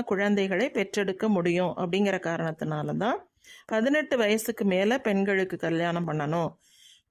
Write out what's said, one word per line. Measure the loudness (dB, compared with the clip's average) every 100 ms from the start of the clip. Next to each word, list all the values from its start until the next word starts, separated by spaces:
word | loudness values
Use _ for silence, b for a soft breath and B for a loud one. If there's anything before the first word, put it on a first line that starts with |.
குழந்தைகளை | 0 0 2 2 2 0 0
பெற்றெடுக்க | -2 -2 -2 -2 0 0
முடியும். | 2 2 2 0 -2
அப்படிங்கிற | -2 0 2 0
காரணத்தினால | -2 -2 -4 -4 -4 -4 -4 -2
தான் | -2 -2 -6 _ B B -4
பதினெட்டு | 0 2 2 0 0
வயசுக்கு | 2 2 0 -2 0
மேல | 2 2 2
பெண்களுக்கு | 0 2 2 2 0 -2
கல்யாணம் | -2 0 0 -2 -2
பண்ணணும், | -2 -2 -2 -2 -6 b b b b _